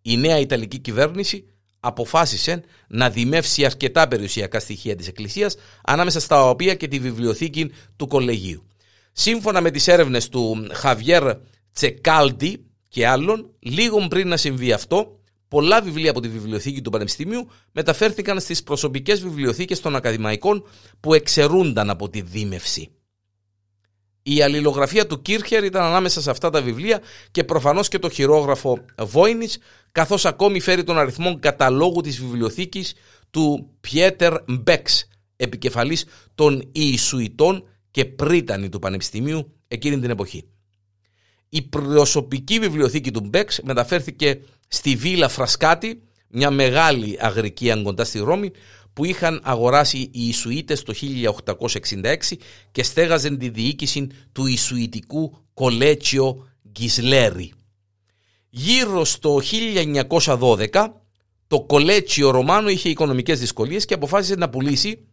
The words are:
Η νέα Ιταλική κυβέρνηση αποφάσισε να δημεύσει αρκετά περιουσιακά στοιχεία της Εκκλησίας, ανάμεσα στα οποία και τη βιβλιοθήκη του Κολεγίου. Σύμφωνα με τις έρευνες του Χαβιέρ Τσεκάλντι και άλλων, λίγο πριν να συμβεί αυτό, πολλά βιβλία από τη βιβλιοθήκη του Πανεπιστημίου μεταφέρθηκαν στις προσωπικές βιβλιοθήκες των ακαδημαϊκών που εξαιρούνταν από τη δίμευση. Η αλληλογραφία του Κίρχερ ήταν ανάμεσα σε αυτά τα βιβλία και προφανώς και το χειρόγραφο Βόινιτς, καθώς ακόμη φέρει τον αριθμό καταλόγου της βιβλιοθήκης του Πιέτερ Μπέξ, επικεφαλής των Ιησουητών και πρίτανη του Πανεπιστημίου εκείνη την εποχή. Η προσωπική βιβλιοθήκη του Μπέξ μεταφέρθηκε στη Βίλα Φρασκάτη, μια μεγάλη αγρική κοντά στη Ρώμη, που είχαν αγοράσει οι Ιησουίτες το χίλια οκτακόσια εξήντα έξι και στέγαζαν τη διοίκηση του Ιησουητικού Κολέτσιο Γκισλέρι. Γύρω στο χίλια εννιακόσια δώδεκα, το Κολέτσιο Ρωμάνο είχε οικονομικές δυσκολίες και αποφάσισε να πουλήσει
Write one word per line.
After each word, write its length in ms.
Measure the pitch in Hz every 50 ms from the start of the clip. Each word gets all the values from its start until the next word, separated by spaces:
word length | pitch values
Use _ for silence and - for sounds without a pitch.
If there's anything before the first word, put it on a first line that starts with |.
Η 160 | _ 110 117
νέα 220 | 117 135 160 165 151
Ιταλική 400 | 135 135 139 120 113 98 - 131
κυβέρνηση 640 | - 120 107 117 143 151 170 196 202 - - 202 - _ _ _ _ _ _ _
αποφάσισε 840 | - 123 120 - 117 - - 160 170 147 110 95 - - 170 170 - _ _ _ _
να 220 | _ - 117 127 123
δημεύσει 560 | 101 117 120 123 151 165 165 - - - 139
αρκετά 420 | 127 127 - - - - 165 160
περιουσιακά 520 | 139 127 110 101 101 - 110 101 95 - 107
στοιχεία 360 | - - 107 95 - 110 101
της 120 | 87 87
Εκκλησίας, 480 | 92 - - 107 101 - 190 208 202 - - - - - _ -
ανάμεσα 360 | - 139 156 175 180 156 160
στα 300 | - - 160 143 135 127
οποία 260 | 127 127 175 190 185
και 120 | 185 165
τη 120 | 143 135 135
βιβλιοθήκη 720 | 123 127 117 110 120 113 107 - 165 165 135 156 160 147 - - - _ _
του 120 | _ 151
Κολεγίου. 560 | 131 143 135 127 120 117 107 95 92 80 - _ _ _ _ _ _ _ _ _ _
Σύμφωνα 500 | _ - - 202 233 233 202 214 196 185
με 100 | 170 165
τις 160 | 139 143 -
έρευνες 420 | 185 175 175 160 135 127 120 117 -
του 380 | - 127 117 110 110 110 110 101 -
Χαβιέρ 500 | - - 135 123 110 110 143 170 170 143 131 107 - - _ _ _ _ _ _
Τσεκάλντι 920 | - 147 131 - - - 165 160 160 147 139 127 95 139 175 208 - _ _ _ _ _
και 200 | _ - 123 117
άλλων, 420 | 120 131 131 151 196 220 220 - - _ _
λίγο 480 | _ 120 127 170 233 240 214 214 190
πριν 200 | 165 175 185 190
να 100 | 180 170
συμβεί 340 | 151 - 147 131 127 123 123
αυτό, 480 | 113 104 - _ 160 196 220 - - _ _ _ _ _ _
πολλά 340 | _ 139 147 151 170 208 233
βιβλία 280 | 208 185 151 156 156 151
από 100 | 131 123
τη 80 | 117
βιβλιοθήκη 540 | 117 110 110 104 110 107 104 101 139 139 135
του 80 | 123 117
Πανεπιστημίου 580 | 104 107 104 - - - 151 185 226 247 254 - - _ _ _
μεταφέρθηκαν 680 | _ 156 160 170 156 - 214 214 208 - 190 202 196 190
στις 240 | 185 - 170 - -
προσωπικές 580 | - 143 139 - 143 127 135 135 190 208 202
βιβλιοθήκες 580 | 180 185 156 143 139 123 - - 180 180 185 -
των 160 | - 160 143
ακαδημαϊκών 680 | 131 123 120 110 110 110 107 110 107 - 196 208 202 - - - - - - _ _
που 140 | - 151 160
εξαιρούνταν 760 | 151 151 - - 156 143 147 170 190 185 151 117 104 104 101
από 200 | 98 82 101 95
τη 120 | 104 107
δίμευση. 720 | 92 85 90 110 107 101 92 87 - - - 78 78 - _ _ _ _ _ _ _ _ _ _ _ _ _ _ _ _ _ _ _ _ _ _ _ _ _ _ _ 139
Η 120 | 143 147
αλληλογραφία 680 | 147 143 143 151 147 151 139 143 135 131 165 214 208
του 140 | 165 160 135
Κίρχερ 420 | - - 208 214 202 - 226 220 202
ήταν 200 | 196 185 190 175
ανάμεσα 380 | 165 170 185 185 175 - 165
σε 80 | 139 143
αυτά 200 | 123 - - 170
τα 120 | 151 151
βιβλία 400 | 131 123 113 120 170 220 220 202 - - - - - _
και 120 | _ 175 165
προφανώς 440 | - - 156 123 143 151 190 202
και 120 | - - 180
το 100 | 175 170
χειρόγραφο 760 | - - 135 135 151 151 147 139 135 131 - 135 123 - - - _ -
Βόινιτς, 560 | 110 98 107 151 185 220 233 226 233 - - - _ _ - _ _ _
καθώς 340 | _ 165 160 - 202 185 -
ακόμη 340 | 180 - - 190 202 196 180
φέρει 240 | - 185 185 180 170
τον 140 | 175 170
αριθμό 420 | 160 147 127 - - 170 180 175 135
καταλόγου 640 | - 151 - - 143 131 127 135 160 180 170 170
της 200 | 151 147 131 120
βιβλιοθήκης 720 | 127 127 120 120 113 110 - - 185 185 - 190 - - - _ _ _ _ _ _ _
του 400 | - 156 160 151 147 - - - _ _
Πιέτερ 520 | - - 127 156 180 190 190 - 170 170 165 160 -
Μπέξ, 600 | - 123 127 110 - 165 - - - - - - _ _ _ _ _ _
επικεφαλής 720 | _ 127 110 120 107 - 123 - 120 120 139 165 160 - - - - _ _ _
των 340 | - 151 147 139 131 - -
Ιησουητών 920 | - 156 151 143 127 113 - - - 127 117 101 - - 151 175 190 185 - _ _ _ _ _
και 140 | _ 139 135
πρίτανη 640 | 135 131 - 143 151 175 170 120 117 104 98 101 95
του 100 | 85 98
Πανεπιστημίου 760 | 90 95 95 95 92 - - 107 127 147 156 160 139 151 _ _ _
εκείνη 320 | _ 123 113 139 147 143 139
την 100 | 123 123
εποχή. 380 | 117 98 98 - - 85 - _ _ _ _ _ _ _ _ _ _ _ _ _ _ _ _ _ _ _ _ _
Η 120 | - 156
προσωπική 1000 | 135 - - 147 143 139 147 151 147 - - 151 127 127 135 131 135 139 214 226
βιβλιοθήκη 520 | 220 190 151 156 143 120 - 151 117 127
του 100 | 104 113
Μπέξ 380 | 101 101 - 185 208 - - - -
μεταφέρθηκε 800 | 131 135 123 120 - 180 175 131 - 139 - 156 143 135 135 - _ _ _ _
στη 280 | _ - - - 143 131
Βίλα 320 | 113 120 175 185 175 156
Φρασκάτη, 760 | 123 - - 127 - - - 165 156 170 170 - 220 226 - _ _ _ _ _ _
μια 200 | - 120 139 143
μεγάλη 680 | 139 139 135 127 127 151 165 160 143 123 110 104 95 -
αγρική 600 | 110 113 98 113 107 101 - - 123 120 113 110 101
κοντά 200 | 101 95 92 117
στη 160 | - - 107
Ρώμη, 320 | 104 123 170 196 208 185 - - - - - - - - _
που 80 | 131 151
είχαν 360 | 180 185 - 175 165 160 - -
αγοράσει 540 | 135 127 113 117 123 131 147 147 139 -
οι 120 | 131 127 - -
Ιησουίτες 720 | 120 120 117 117 - - 117 123 151 - - 151 139 -
το 100 | - 110
χίλια 360 | - - 139 135 127 117 107
οκτακόσια 500 | 101 - - - 98 - - 113 - - -
εξήντα 260 | - 107 98 95 120
έξι 280 | 151 - - - 175 - - - - - _ _
και 120 | _ 127 120
στέγαζαν 540 | - - 160 170 165 165 156 135 151 143
τη 120 | 131 123 123
διοίκηση 580 | 117 113 113 135 147 139 147 139 - 147 139 139 - - _ _
του 140 | _ - 131
Ιησουητικού 920 | 131 127 - - - 127 120 117 117 117 110 - _ 143 156 160 151 - - _ _ _
Κολέτσιο 920 | - 131 127 120 117 135 151 151 147 - - 135 135 135 135 127 131 - _ _ _ _ 107
Γκισλέρι. 840 | 104 104 120 117 - 123 117 127 139 135 120 107 87 90 87 80 - _ _ _ _ _ _ _ _ _ _ _ _ _ _ _ _ _ _ _
Γύρω 560 | _ 123 135 196 247 262 254 220 196 180 156
στο 360 | - - - - 151 143 139
χίλια 400 | 135 - 214 220 226 226 208 185
εννιακόσια 560 | 160 151 143 139 131 131 160 170 - 156 135
δώδεκα, 640 | 120 127 123 113 95 107 107 - 196 214 220 - _ _ _ _ _ _ _ _ _ _
το 140 | _ 151 143
Κολέτσιο 680 | - - 151 143 147 170 208 208 185 - - 147 143 135
Ρωμάνο 400 | 131 127 127 147 185 208 214 208
είχε 200 | 190 180 - 170
οικονομικές 500 | 156 - 160 143 131 127 120 160 160 127
δυσκολίες 460 | 123 113 - - 110 131 170 214 208
και 80 | - 196
αποφάσισε 420 | 165 143 139 175 202 190 175 196
να 140 | 180 127 -
πουλήσει 580 | 117 131 131 147 143 - - 208 220 - - _